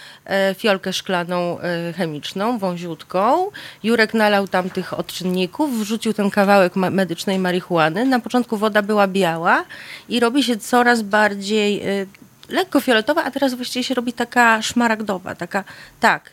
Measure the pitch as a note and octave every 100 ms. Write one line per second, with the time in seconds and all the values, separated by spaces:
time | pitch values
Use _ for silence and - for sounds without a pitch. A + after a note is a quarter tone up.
0 | - - - G3 G3 F#3+ A3 F#3+ F#3+ F3+
1 | - F3+ E3+ F3+ F3 D#3+ F3 E3+ E3+ E3
2 | E3+ D3 - F#3+ A3 A#3+ F#3+ F3 F3 D#3+
3 | - F#3 A3 D#4+ G4 - - - G#3+ A#3
4 | G#3+ A3+ G#3 G3+ G3 F#3 F3+ F#3 - -
5 | - - F#3 F#3 F3+ - D4+ A#3 G#3 A3
6 | A3+ G#3 G3+ G#3 G3 G3+ F3+ G3 F3+ F#3+
7 | F3 E3+ - F#3+ F#3 F3+ - E3+ D#3 F3+
8 | C4 B3+ A3+ B3 A#3 G#3+ G#3+ G#3 G3+ G#3
9 | G3 F#3+ F3 E3 F3 C#4 F4+ - - -
10 | - A#3 A#3 C#4 A#3+ A3+ - B3 A#3+ A#3+
11 | G3+ G#3 G#3 G3+ G3 G#3+ G#3 G3+ F#3 G3
12 | G3 - - _ - D4 F#4+ - - A3
13 | G#3+ D#4+ - C4+ C#4 B3 B3 B3 B3 B3+
14 | A#3+ - A#3+ B3 A#3 A3 - A#3+ A#3 G#3+
15 | G#3+ F#3 F#3 - F3 G3 - - - -
16 | A3 D3+ -